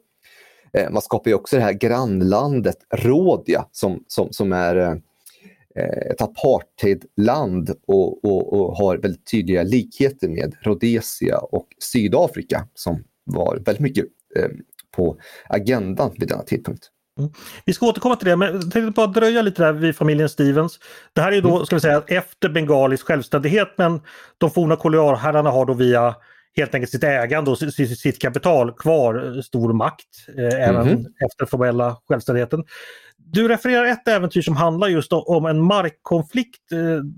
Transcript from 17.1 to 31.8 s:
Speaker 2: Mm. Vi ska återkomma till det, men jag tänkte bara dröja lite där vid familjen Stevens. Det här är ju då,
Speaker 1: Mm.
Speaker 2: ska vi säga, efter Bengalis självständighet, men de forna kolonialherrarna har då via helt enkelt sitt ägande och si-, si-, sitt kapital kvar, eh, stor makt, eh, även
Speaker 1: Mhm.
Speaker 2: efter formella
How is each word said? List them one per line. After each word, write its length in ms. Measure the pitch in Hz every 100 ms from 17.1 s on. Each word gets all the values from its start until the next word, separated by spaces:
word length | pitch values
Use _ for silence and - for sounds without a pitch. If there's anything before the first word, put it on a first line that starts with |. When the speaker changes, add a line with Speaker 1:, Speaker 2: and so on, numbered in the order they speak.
| -
Speaker 2:
Mm. 120 | 147 - - -
Vi 80 | -
ska 140 | 180 233
återkomma 300 | 220 247 240
till 120 | 190
det, 80 | 175
men 180 | 196
jag 80 | 185
tänkte 280 | 170 233 226
bara 160 | 214 214
dröja 360 | 196 226 233
lite 200 | 214 185
där 100 | 160
vid 240 | 151 165 151
familjen 320 | 151 147 151
Stevens. 500 | - 143 139 170 - - - -
Det 80 | -
här 120 | 165
är 20 | 202
ju 40 |
då, 140 | 175
Speaker 1:
Mm. 120 | 180 156
Speaker 2:
ska 100 | 170
vi 40 |
säga, 220 | 156 147 151
efter 420 | 185 - - 185
Bengalis 540 | 156 151 143 135 131
självständighet, 640 | - 160 - 147 143 202 196 -
men 240 | 175 165 - - - -
de 120 | 165
forna 260 | - 165 160
kolonialherrarna 720 | 165 156 151 127 135 151 147
har 160 | 127 127
då 80 |
via 400 | 123 123 120 120 117 _ _ _ -
helt 180 | 139
enkelt 160 | 139 123
sitt 140 | 127
ägande 460 | 151 139 117 151 143
och 80 | 123
si-, 120 | 151
si-, 260 | - 131 120
sitt 220 | 147 127
kapital 540 | 131 131 185 156 120
kvar, 640 | 117 160 160 120 113 131 123
eh, 60 |
stor 300 | 127 123 117
makt, 360 | 113 123 - _ - -
eh, 400 | 139 120 131 123
även 180 | 98 123
Speaker 1:
Mhm. 200 | 120 117 - 127
Speaker 2:
efter 200 | - 135
formella 500 | 131 123 120